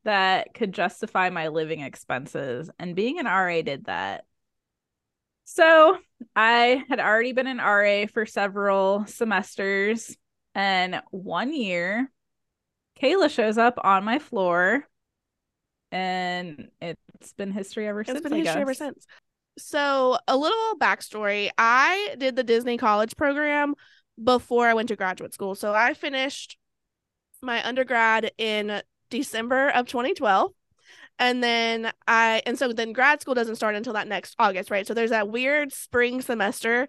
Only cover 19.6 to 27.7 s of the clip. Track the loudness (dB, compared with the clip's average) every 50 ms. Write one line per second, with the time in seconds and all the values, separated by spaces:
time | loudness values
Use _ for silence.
19.6 | -16 -6 -4 -2 0 0 2 2 2 2 2 0 0 0 0 2 2 0 0 0
20.6 | -2 -4 -2 0 0 0 0 0 -4 -12 -10 -6 -4 -2 -2 -2 -2 -2 0 2
21.6 | 4 4 6 6 4 4 2 0 -4 -6 -6 -2 -2 -2 0 0 0 2 2 2
22.6 | 2 0 -4 0 2 2 2 2 0 -2 -2 -2 -2 0 0 0 -2 0 0 0
23.6 | 0 -2 -4 -6 _ _ _ _ _ _ _ -4 0 2 2 2 0 0 0 2
24.6 | 4 4 2 2 0 -4 -4 -4 -4 -6 -6 -8 -10 -14 -12 -10 -8 -8 -8 -6
25.6 | -4 -2 2 2 2 2 0 -2 -6 -6 -4 -4 -4 -4 -6 -10 -14 -16 -20 -20
26.6 | _ _ _ _ _ _ _ _ _ _ _ _ _ _ _ _ -8 -6 -4 -4
27.6 | -4 -2